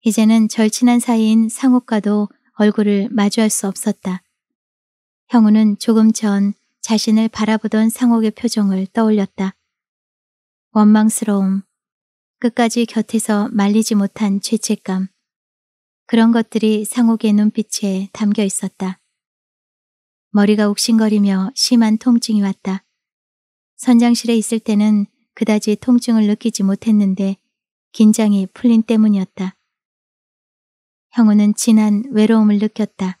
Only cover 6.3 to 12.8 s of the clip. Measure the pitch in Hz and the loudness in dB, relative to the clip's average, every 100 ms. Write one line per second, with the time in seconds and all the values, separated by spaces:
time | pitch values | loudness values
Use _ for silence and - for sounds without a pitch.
6.3 | 196 202 - _ _ - 220 - 220 220 | -2 -2 -6 _ _ -4 -2 0 0 0
7.3 | - 214 220 214 220 220 - 247 233 220 | -2 -2 -2 -2 0 0 0 0 2 0
8.3 | - 233 220 202 190 190 - 220 214 196 | -2 -4 -2 -2 -2 -4 -2 0 0 -2
9.3 | - 190 _ _ _ _ _ _ _ _ | -6 -8 _ _ _ _ _ _ _ _
10.3 | _ _ _ _ 214 214 214 220 - 214 | _ _ _ _ 2 4 4 2 -2 -4
11.3 | 202 190 196 - _ _ _ _ _ _ | -2 -2 -4 -8 _ _ _ _ _ _
12.3 | _ 240 - 233 240 | _ -6 -2 -2 -2